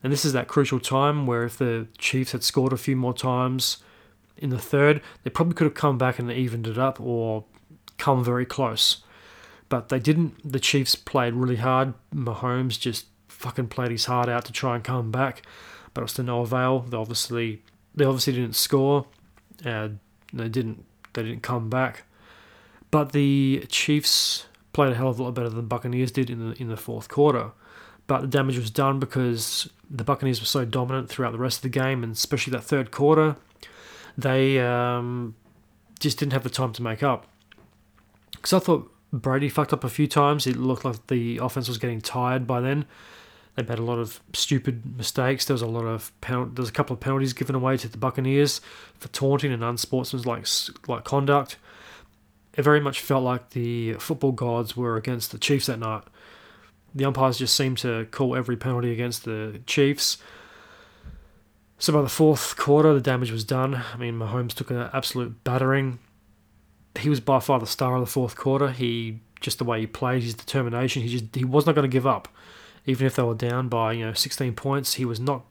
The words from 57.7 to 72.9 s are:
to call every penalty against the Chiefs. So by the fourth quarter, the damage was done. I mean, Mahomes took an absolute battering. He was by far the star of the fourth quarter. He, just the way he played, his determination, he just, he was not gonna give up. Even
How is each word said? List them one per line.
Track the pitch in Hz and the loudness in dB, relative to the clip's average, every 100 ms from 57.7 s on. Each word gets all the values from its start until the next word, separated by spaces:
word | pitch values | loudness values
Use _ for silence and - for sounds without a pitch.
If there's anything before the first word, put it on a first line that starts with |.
| 127 | 0
to | 131 113 110 | -2 -2 -4
call | - 131 127 | -2 0 0
every | 123 120 | -2 -4
penalty | 127 123 120 | -2 -2 -2
against | 117 123 113 | -2 -4 -4
the | - 110 107 107 - | -6 -6 -6 -10 -4
Chiefs. | - 139 143 - - - - - - - - - - - - - _ _ _ _ _ | 2 4 4 -2 -2 -10 -20 -20 -20 -20 -20 -20 -20 -20 -20 -20 _ _ _ _ _
So | - | 2
by | 151 | 4
the | 139 | 2
fourth | - 156 143 - - | 4 6 6 0 -4
quarter, | - 143 156 | 4 6 8
the | 143 | 6
damage | 127 127 123 | 4 0 0
was | 110 | -4
done. | 107 131 131 131 117 | -2 0 0 -2 -6
I | 117 | -8
mean, | 120 117 | -6 -4
Mahomes | 113 123 120 | -4 -2 -4
took | - 131 | -6 -6
an | 123 117 | -4 -4
absolute | 135 127 127 120 113 | -4 -4 -4 -6 -6
battering. | - 127 131 135 135 123 _ _ _ _ _ _ _ _ _ - | 0 2 4 2 2 -4 _ _ _ _ _ _ _ _ _ -4
He | 147 | 0
was | 143 | 0
by | 117 131 | 4 2
far | - 135 | 4 0
the | 110 | 2
star | - 131 127 | -2 0 0
of | |
the | 120 | 0
fourth | - 123 - | 0 -2 -2
quarter. | - 135 139 | 0 2 0
He, | 127 123 117 113 110 - - | 0 -2 -2 -4 -8 -14 -10
just | - - | -8 -4
the | |
way | 123 113 | -2 0
he | 110 | -2
played, | - 127 127 | -2 0 0
his | 117 113 | -2 -6
determination, | - 139 123 117 131 131 | -4 -2 0 0 0 0
he | 117 | -2
just, | 120 110 - | -2 -4 -2
he | |
was | 127 135 151 | 2 4 4
not | 151 | 4
gonna | 139 | 4
give | 127 127 | 2 2
up. | 107 - - - - - - | 0 -2 -20 -20 -20 -20 -12
Even | - | -2